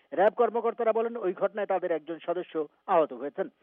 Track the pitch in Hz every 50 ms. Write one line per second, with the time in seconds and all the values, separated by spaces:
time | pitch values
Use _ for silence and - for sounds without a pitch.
0 | _ _ 139 147 190 214 202 - 240 214 208 233 214 233 226 - 233 220 220 226
1 | 226 233 233 240 208 180 185 - 185 196 190 214 202 - 196 180 170 180 165 156
2 | 151 151 165 151 - - 170 180 165 - - 160 151 147 _ _ _ - 190 165
3 | 151 - 131 117 131 143 - - - 254 - _